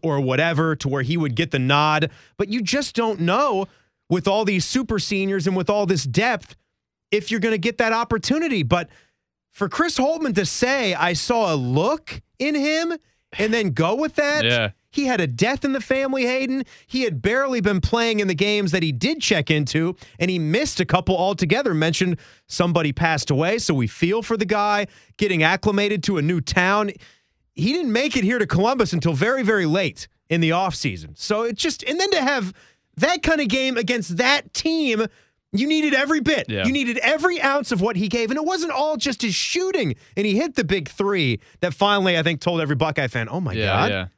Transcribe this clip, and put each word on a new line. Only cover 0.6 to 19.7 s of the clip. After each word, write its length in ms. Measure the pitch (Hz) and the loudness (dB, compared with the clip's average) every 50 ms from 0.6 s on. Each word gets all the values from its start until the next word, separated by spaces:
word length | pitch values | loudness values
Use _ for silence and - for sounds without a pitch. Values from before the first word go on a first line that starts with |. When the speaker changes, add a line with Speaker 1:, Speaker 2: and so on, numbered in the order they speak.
| 165 160 156 | 0 0 -2
Speaker 1:
to 100 | - - 139 | -2 -4 -4
where 140 | 135 139 123 | -2 -2 -2
he 120 | 117 165 | -2 -2
would 200 | 170 156 143 120 | 0 -2 0 -2
get 160 | 110 170 - | -2 -2 0
the 80 | - 135 | 0 0
nod. 500 | 127 131 143 147 151 151 151 156 160 - - - - _ _ | 2 2 4 4 4 4 2 0 0 -2 -4 -10 -20 _ _
But 120 | - 202 190 | -6 -4 -2
you 120 | 214 247 | -2 -4
just 340 | 208 170 - 285 - - - | -2 -2 -2 -2 -2 -2 -2
don't 240 | 233 233 220 208 170 | -2 -2 0 0 0
know 480 | 170 170 185 247 294 277 214 190 196 - _ _ _ _ _ _ _ - | 0 2 2 2 2 2 0 -2 -4 -6 _ _ _ _ _ _ _ -2
with 180 | 175 180 - | -2 0 2
all 180 | 196 196 214 220 | 2 2 2 2
these 200 | 196 196 185 - | 2 0 0 0
super 320 | - - 254 254 - 220 | 0 0 -2 -2 -2 -2
seniors 480 | 196 - - 202 196 196 196 196 190 147 | -2 -2 -2 -2 -2 0 0 -2 -2 0
and 100 | 190 185 | 0 0
with 140 | 185 170 - | 0 2 2
all 160 | 202 208 208 | 2 2 2
this 180 | 175 190 151 131 | 2 0 0 -2
depth 500 | 139 113 185 220 247 233 180 - - - - _ _ _ _ _ _ _ _ _ _ | -2 0 0 2 2 0 -4 -6 -12 -20 -20 _ _ _ _ _ _ _ _ _ _
if 180 | - 208 - - | -2 -2 -2 -2
you're 100 | 220 220 | -2 0
gonna 200 | 180 226 220 202 | 0 0 0 0
get 180 | 165 233 233 | 0 0 0
that 160 | - 233 226 226 | 0 0 2 0
opportunity. 680 | 226 233 - 233 214 - - 262 311 330 320 254 196 143 | 0 0 -2 -2 -2 0 0 0 0 0 0 0 -2 0
But 260 | 113 175 175 170 - - - _ _ _ _ _ _ _ _ _ _ | 0 0 0 -2 -4 -12 -20 _ _ _ _ _ _ _ _ _ _
for 180 | _ - 202 180 | _ -6 -6 -2
Chris 300 | - - 330 349 - - | -2 0 0 0 0 0
Holtmann 340 | 262 285 330 330 320 269 190 | 0 0 0 -2 -2 -2 -2
to 100 | 196 185 | -2 -2
say, 500 | - - - 240 247 269 277 240 196 175 | -2 -2 0 0 0 0 0 0 -2 -2
"I 180 | - 165 175 180 | 0 0 0 0
saw 400 | 165 - - 240 233 214 180 156 | -2 -2 0 0 2 2 2 0
a 20 | |
look 680 | 143 127 123 127 147 175 247 311 311 - - - - - _ _ - | 0 0 0 0 2 2 0 -2 -4 -6 -12 -16 -16 -16 _ _ -4
in 160 | 254 302 302 | -2 -2 0
him," 380 | 294 277 302 311 320 339 339 339 311 _ _ _ _ _ _ - | 0 0 0 0 -2 -2 -4 -6 -8 _ _ _ _ _ _ -6
and 160 | - 208 220 220 | -2 -2 0 0
then 160 | 233 214 185 | 0 0 0
go 240 | 123 151 165 170 220 | 0 0 0 0 0
with 200 | 262 311 302 - | 0 -2 -2 0
that? 280 | - 294 285 294 302 - | 0 0 0 2 2 2
Speaker 2:
Yeah. 260 | 117 123 120 110 104 - _ _ _ | 2 2 2 0 -2 -4 _ _ _
Speaker 1:
He 140 | - 285 285 | -4 -2 0
had 140 | 254 247 202 | 2 2 0
a 60 | 170 | 0
death 400 | 139 117 113 196 233 277 262 - | 0 0 0 0 0 0 0 -2
in 80 | 277 269 | -2 -2
the 80 | 262 | -2
family, 420 | 220 - 262 269 269 269 269 269 247 | -2 -2 0 0 0 0 0 0 0
Hayden. 380 | 240 254 262 269 262 262 269 247 - - - _ | 0 0 -2 -2 -2 -2 -4 -6 -8 -12 -20 _
He 160 | - - 262 | -8 -4 -2
had 180 | 254 220 165 123 | -2 -2 -2 -2
barely 400 | - 196 233 262 277 269 254 233 | 0 0 0 0 0 0 0 0
been 200 | 180 208 202 180 | 2 2 2 0
playing 380 | - - 226 233 233 233 220 214 | 0 0 2 2 2 2 0 0
in 80 | 208 | 0
the 80 | 190 180 | 0 0
games 360 | 143 196 208 208 208 202 175 | 0 0 2 2 0 0 0
that 120 | 156 190 165 | 0 0 0
he 80 | 160 | 0
did 300 | 135 117 - 262 320 311 | 0 0 0 0 0 0
check 280 | - - 208 165 139 - | 0 0 2 2 2 2
into, 460 | 156 151 147 127 | 2 2 0 0